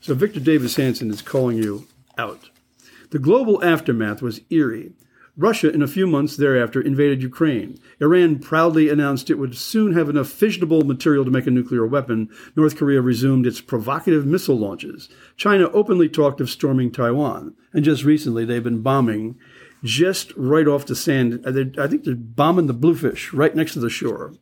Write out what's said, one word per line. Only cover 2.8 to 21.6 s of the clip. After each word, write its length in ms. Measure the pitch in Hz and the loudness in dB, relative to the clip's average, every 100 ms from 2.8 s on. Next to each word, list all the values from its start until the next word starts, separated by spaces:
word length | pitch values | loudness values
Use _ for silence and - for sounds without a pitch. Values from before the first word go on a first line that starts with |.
| _ - - | _ -20 -8
The 80 | 151 | -2
global 440 | 135 233 240 202 | 2 2 4 2
aftermath 580 | 175 160 - 117 107 107 | 2 0 0 -2 -2 -4
was 200 | 123 113 _ | -8 -10 _
eerie. 420 | 165 139 113 107 - _ _ _ - | 0 0 -2 -12 -20 _ _ _ -2
Russia, 340 | 185 226 156 | -2 2 0
in 100 | 151 | 2
a 60 | 143 | -2
few 180 | 190 190 | 0 0
months 300 | 156 143 143 | 0 -2 0
thereafter, 460 | 143 131 117 131 | 2 2 0 -2
invaded 400 | 131 139 143 135 | -2 2 2 0
Ukraine. 580 | 127 - 160 123 95 - _ _ | -4 -2 0 0 -6 -14 _ _
Iran 380 | 147 180 175 143 | 2 4 4 2
proudly 500 | - 160 165 160 151 | 0 2 2 4 2
announced 400 | 147 143 135 - | 2 0 -2 -2
it 100 | 160 | -4
would 160 | 135 120 | -4 -8
soon 380 | - 220 214 | -4 0 2
have 160 | 170 151 | 2 2
enough 180 | 143 123 | 0 -2
fissionable 580 | - 220 180 175 160 143 | 0 0 0 0 2 2
material 380 | 131 165 143 | 0 2 2
to 80 | 127 | 2
make 160 | 131 127 | 0 2
a 40 | |
nuclear 360 | 123 120 123 113 | 0 0 -2 0
weapon. 420 | 139 123 113 110 - - - | -2 -2 -4 -4 -10 -8 2
North 180 | 151 151 | 2 2
Korea 260 | 143 139 | 2 2
resumed 460 | 127 117 131 131 123 | 2 2 2 2 2
its 140 | 107 | -2
provocative 640 | - 123 107 143 175 160 143 | -6 -6 -4 -4 2 2 2
missile 340 | 180 - 127 | -2 0 -2
launches. 480 | 104 92 - - - - - _ | -2 -6 -14 -16 -20 -20 -20 _
China 340 | 208 202 180 | 0 4 4
openly 380 | 208 208 185 160 | 2 2 2 2
talked 320 | - 143 135 | 2 0 0
of 80 | 127 | -6
storming 420 | - 147 131 127 | -2 0 0 -2
Taiwan. 640 | 117 120 127 147 92 76 - _ | -2 -2 0 -2 -6 -12 -18 _
And 140 | - 147 | 0 2
just 180 | 139 | 2
recently, 400 | 135 151 147 113 | 2 2 0 -4
they've 180 | 113 120 | -2 -2
been 200 | 117 117 | -2 -2
bombing 560 | 117 139 120 107 110 123 _ - - _ | 0 2 2 0 -6 -12 _ -20 -20 _
just 520 | 123 117 180 185 - - | -6 0 0 0 -8 -6
right 320 | 131 151 151 | 0 4 4
off 180 | 143 - | 2 -2
the 80 | |
sand. 480 | 131 - 135 123 120 131 | -6 0 2 0 -2 -4
Uh, 60 | |
they, 200 | 131 | -2